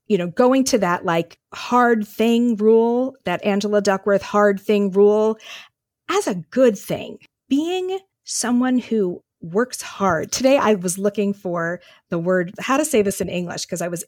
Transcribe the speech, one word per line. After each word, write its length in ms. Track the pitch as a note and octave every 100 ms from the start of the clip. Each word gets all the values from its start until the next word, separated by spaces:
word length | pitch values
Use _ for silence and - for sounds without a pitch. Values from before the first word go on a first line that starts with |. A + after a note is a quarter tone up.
| -
you 100 | G3
know, 120 | F3
going 340 | E3 B3 C4+ C4
to 120 | A#3
that, 260 | F#3 F3
like, 320 | F3+ E3 D#3+ - _
hard 540 | - - B3 A#3+ A#3 G#3
thing 480 | - A3+ A#3 A#3+ G#3
rule, 600 | G#3+ A3+ A#3 A#3+ C4 -
that 200 | - F3
Angela 380 | G#3+ G3 G#3 G#3
Duckworth 400 | G3+ F#3+ G#3 G3
hard 380 | - G#3 G#3 G3
thing 320 | - G#3 G3+
rule, 440 | F#3+ G#3 G#3+ G#3+ A3 - - - _ _ _ -
as 200 | F#4+ F4+
a 80 | F3+
good 420 | - A#3+ B3+ G3
thing. 400 | - E3+ - - _ _ _
Being 500 | C#4 E4 F#4 F#4 F#4+ - _
someone 540 | - - A#3 B3 B3+ B3
who 420 | - A3 F3+ - _ _
works 380 | E3 F#3 B3 -
hard. 500 | - - G3 D#3+ D#3+
Today 280 | - C4 C#4
I 160 | G#3
was 240 | G#3 F3+ F#3
looking 340 | G3+ G3+ G3+
for 480 | G3+ F#3 F3 E3 F3 _ _ _
the 80 | F3
word, 340 | E3+ F#3 F3 -
how 180 | F#3 C4+
to 80 |
say 160 | D4+ A3
this 220 | G3 F#3+
in 80 | F3
English, 340 | F3 F3 F3
'cause 160 | - E3+
I 80 | F3
was 160 | E3+